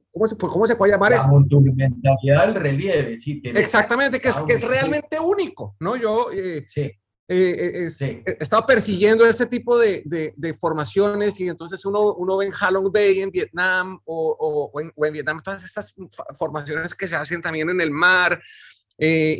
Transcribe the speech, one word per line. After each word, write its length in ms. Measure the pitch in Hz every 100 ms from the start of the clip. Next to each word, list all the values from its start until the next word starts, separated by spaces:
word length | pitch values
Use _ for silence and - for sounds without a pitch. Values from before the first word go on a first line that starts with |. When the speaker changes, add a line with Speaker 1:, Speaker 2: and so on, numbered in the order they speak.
| _
Speaker 1:
¿cómo 160 | 170 220
se, 80 | 214
cómo 300 | 175 180 220
se 100 | 226
puede 160 | 202
llamar 180 | 196 196
Speaker 2:
La 60 | 160
Speaker 1:
eso? 120 | 139
Speaker 2:
monumentalidad 1120 | 143 139 143 135 131 135 120 135 135 135 147 196
del 80 |
relieve, 680 | 220 151 139 190 165 113 113
sí, 220 | 147 147
que 80 | 123
Speaker 1:
Exactamente, 720 | 202 - 220 208 240 277 254
que 80 | 254
es, 80 | 196
que 160 | 156
es 120 | 240
Speaker 2:
Ah, 40 | 226
Speaker 1:
realmente 480 | 262 269 302 - 320
único, 560 | 330 403 330 - 101 -
¿no? 160 | 170 254
Yo, 340 | 220 220 240
eh, 320 | 196 185 156 135
Speaker 2:
Sí. 140 | -
Speaker 1:
eh, 120 | 143 - _ _ -
eh, 440 | 180 185 175 175 175 165
es-, 80 |
Speaker 2:
Sí. 280 | - 135 -
Speaker 1:
he 120 | - -
estado 260 | 151 330 -
persiguiendo 600 | 240 214 185 208 220 233
este 200 | 220 240
tipo 300 | 240 - 240
de, 260 | 226 180
de, 280 | 147 165 156 -
de 180 | 160
formaciones 840 | 151 165 156 143 190 208 208 208 185
y 80 | 180
entonces 360 | 170 165 185
uno, 300 | 196 202 208
uno 220 | 175 180 190
ve 100 | 196
en 60 |
Halong 400 | 190 196 196 190
Bay, 260 | 202 202 190
en 140 | 196
Vietnam, 640 | 180 165 175 185 185 185 185
o, 320 | - 165 160 151
o, 320 | 156 147 143
o 80 | 143
en, 120 | 165
o 120 | 151 151
en 60 |
Vietnam, 300 | 151 147 156
todas 220 | 190 196
estas 280 | 180 - 202 - 170
fa-, 200 | - - 143
formaciones 580 | 160 147 143 156 170
que 140 | - 185
se 80 | 160
hacen 260 | 151 175
también 260 | 175 160 160
en 120 | 180
el 100 | 160
mar, 500 | 143 180 185 180 170 - - - _ _ _
eh, 380 | 156 160 156